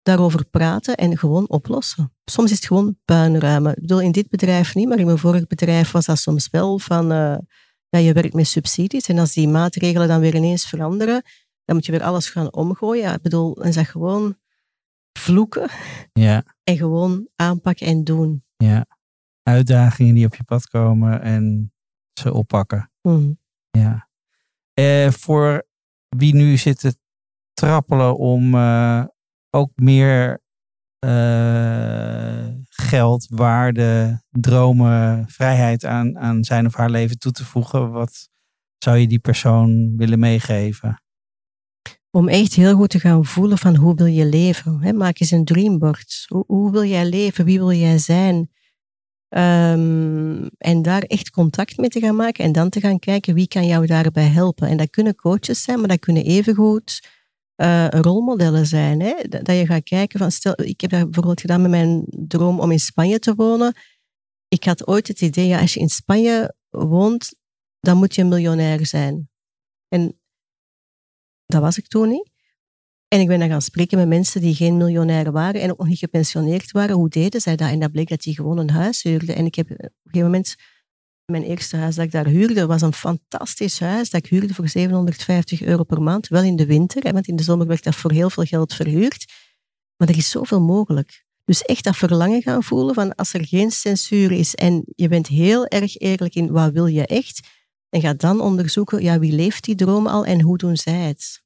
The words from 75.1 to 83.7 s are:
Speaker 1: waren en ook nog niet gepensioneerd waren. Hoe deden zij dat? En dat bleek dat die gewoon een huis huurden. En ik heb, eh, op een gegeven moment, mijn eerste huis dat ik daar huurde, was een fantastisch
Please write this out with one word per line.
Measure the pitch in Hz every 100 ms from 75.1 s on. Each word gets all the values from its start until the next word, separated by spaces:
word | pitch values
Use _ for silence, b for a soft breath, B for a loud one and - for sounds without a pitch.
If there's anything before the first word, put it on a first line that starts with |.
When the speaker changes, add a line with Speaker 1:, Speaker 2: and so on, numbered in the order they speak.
| 160 156
Speaker 1:
waren | 151 175 202
en | 180
ook | 170
nog | 165
niet | 175
gepensioneerd | 170 165 156 160 156 180 -
waren. | 202 208 190
Hoe | 165
deden | 160 180 233
zij | 180 160
dat? | 156
En | 156
dat | 151
bleek | 156 165
dat | 156
die | - 151
gewoon | 151 170
een | 151
huis | 156 190 240
huurden. | 170 160 165 -
En | 165
ik | -
heb, | 165
eh, |
op | -
een | - _
gegeven | _ 175 170
moment, | 185 190 - b b _ _ _ _ -
mijn | 165
eerste | - 175 - 160
huis | 160 160
dat | 165
ik |
daar | 160 151
huurde, | 156 226 214 165
was | 165
een | 165
fantastisch | 147 - 170 _ - - - 202